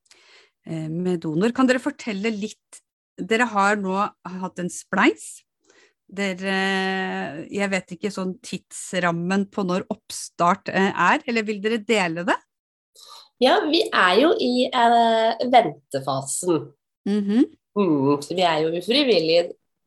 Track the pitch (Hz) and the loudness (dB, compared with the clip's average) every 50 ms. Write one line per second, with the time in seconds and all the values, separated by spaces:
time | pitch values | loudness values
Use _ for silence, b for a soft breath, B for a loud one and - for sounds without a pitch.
0 | _ b b b b b b b b b b _ _ - 160 160 160 156 160 170 | _ b b b b b b b b b b _ _ -10 -8 -8 -6 -6 -6 -4
1 | 180 185 180 170 165 165 151 160 196 233 240 - 262 247 254 254 - 294 - - | -2 -2 -2 -2 -4 -4 -2 0 0 0 2 2 2 2 2 0 -2 -4 -8 -8
2 | - 247 208 190 196 226 220 202 202 214 - - _ _ - - - _ _ _ | -8 -8 -6 -4 -4 -4 -4 -4 -6 -8 -10 -14 _ _ -20 -20 -20 _ _ _
3 | _ _ _ - 185 180 220 226 247 233 214 202 196 196 214 214 196 190 190 196 | _ _ _ -14 -4 -2 0 0 0 0 0 0 2 2 2 0 -2 -2 -2 -2
4 | 202 - - _ - 175 180 185 185 180 - - 180 175 - - - _ - 190 | -2 -4 -6 _ -16 -14 -10 -8 -8 -8 -8 -8 -8 -8 -8 -10 -10 _ 0 2
5 | 208 302 440 - - - - - _ _ _ _ b b b b b b b _ | 2 2 2 0 -6 -18 -20 -20 _ _ _ _ b b b b b b b _
6 | _ _ - 185 202 196 185 180 190 196 190 190 190 190 196 190 190 190 190 190 | _ _ -8 -6 -4 -4 -4 -4 -4 -2 -2 0 0 0 0 0 -2 -2 -2 -4
7 | 190 185 185 190 190 - - - - - - 202 202 196 196 185 185 - 185 - | -4 -4 -4 -6 -6 -8 -8 -10 -12 -8 -4 -4 -2 -2 -2 -4 -4 -8 -10 -8
8 | - 208 190 - 185 185 180 - - - - 185 - _ - - - - - 180 | -8 -6 -6 -6 -6 -6 -8 -8 -10 -12 -12 -12 -12 _ -16 -16 -12 -6 -4 -2
9 | 175 175 170 170 170 175 196 202 196 196 - - 202 180 214 208 214 - 208 - | 0 0 0 0 -2 -2 0 -2 -2 -2 -4 -4 -4 -2 -2 -4 -4 -6 -10 -12
10 | _ - - - - - - - 175 175 190 - _ - - 185 190 196 - - | _ -12 -12 -12 -12 -12 -4 0 2 2 2 2 _ -4 0 0 0 0 2 2
11 | 170 180 226 302 - - 233 226 220 208 220 202 190 214 226 240 208 - 233 208 | 2 2 2 2 0 -2 -2 -2 -2 -2 -4 -4 -2 -2 -2 -2 0 0 2 2
12 | 185 175 160 170 175 214 330 - - _ _ _ _ _ _ _ _ _ B B | 2 0 -2 -2 -2 -2 -2 -2 -4 _ _ _ _ _ _ _ _ _ B B
13 | B B B B B B _ _ 240 254 330 427 370 311 285 339 - - - 233 | B B B B B B _ _ 2 4 4 4 2 2 0 0 0 0 2 4
14 | 196 180 185 214 277 330 427 440 277 247 247 247 254 - - 254 233 233 240 233 | 4 4 6 6 4 4 4 2 0 0 0 0 0 0 2 2 4 4 6 4
15 | 233 226 226 226 226 226 226 - 254 247 254 240 214 160 147 - _ _ - 135 | 4 4 2 2 2 0 0 -2 0 4 6 6 6 4 0 -10 _ _ -8 -6
16 | - 139 135 135 131 - - - - 180 170 147 139 - - _ _ _ _ _ | -4 -4 -4 -4 -4 -6 -8 -4 -2 0 0 0 -2 -6 -12 _ _ _ _ _
17 | _ 196 202 208 202 196 208 233 302 - - _ _ _ _ 208 202 175 151 143 | _ -2 -2 0 0 2 2 2 2 2 0 _ _ _ _ 0 2 2 2 2
18 | 135 139 147 143 143 - 170 180 185 170 160 151 160 160 165 175 175 196 240 294 | 2 2 2 0 -2 -4 -2 0 0 2 2 0 0 -2 -2 -4 -2 0 0 2
19 | 302 254 214 170 160 160 165 170 - - - - _ _ _ _ _ | 2 4 2 2 2 4 2 2 2 0 -4 -14 _ _ _ _ _